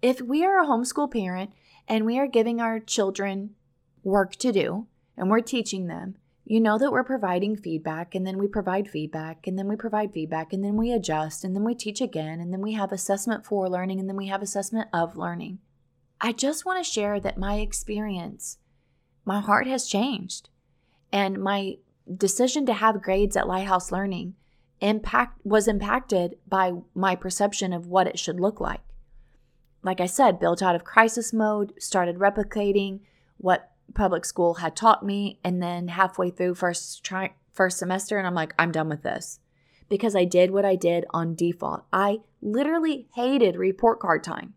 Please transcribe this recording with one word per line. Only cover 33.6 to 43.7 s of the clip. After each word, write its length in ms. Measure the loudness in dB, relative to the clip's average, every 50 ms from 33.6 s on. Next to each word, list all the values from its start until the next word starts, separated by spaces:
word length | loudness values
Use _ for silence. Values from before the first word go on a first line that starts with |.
| 0 -10 _ _ _ _ -2
public 280 | 0 0 2 2 0 -2
school 320 | -6 -2 2 2 2 2
had 200 | 0 -4 -6 -6
taught 280 | 4 6 6 6 6 4
me, 360 | -4 -2 -2 -2 -4 -6 _ _
and 200 | -2 -2 0 -2
then 240 | -2 -4 -4 -6 -6
halfway 420 | 0 2 0 0 2 -2 -2 -2
through 240 | 0 0 -2 -2 0
first 500 | 0 -2 -2 -2 -2 -8 -10 -14 -12 _
tri-, 300 | -8 -6 -6 -6 -6 -8 _ _ _
first 280 | _ 2 2 2 2 -2
semester, 400 | -4 -2 -2 -4 -2 -2 -2 0
and 80 | 0 0
I'm 80 | 0
like, 180 | 0 -2 -2 2 2
"I'm 120 | 2 2
done 160 | 2 0 -2 -2
with 140 | -4 -4
this." 380 | -4 -6 -6 -6 -8 -12 -16 -18 _ _ _ _ _ _ _ _ _ _
Because 260 | -2 0 0 2 4
I 100 | 4 4
did 260 | 4 6 6 6 6
what 140 | 6 2 4
I 100 | 4 2
did 300 | 4 2 2 2 2 0 -2
on 240 | -2 -2 -2 -2 -2
default. 520 | 0 0 0 0 -2 -4 -4 -4 -6 -6 _
I 300 | 0 2 2 2 0 -2 -6 _ _ _
literally 680 | -6 -2 0 0 2 2 2 2 2 0 -2 -2 -6 _ _
hated 400 | -2 0 2 4 6 6 4 4
report 440 | 2 0 0